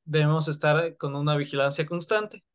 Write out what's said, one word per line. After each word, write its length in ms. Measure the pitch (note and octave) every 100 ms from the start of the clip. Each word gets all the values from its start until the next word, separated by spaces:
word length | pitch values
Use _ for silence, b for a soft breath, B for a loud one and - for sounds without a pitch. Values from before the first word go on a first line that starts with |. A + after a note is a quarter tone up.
debemos 420 | - D3+ D3+ D#3+ D#3
estar 500 | D3 D3+ D3+ E3+ -
con 200 | C#3+ C#3
una 200 | D3 D3
vigilancia 500 | C#3+ C#3 C#3 D3 D3+
constante. 580 | E3+ - G#3+ G#3+ - _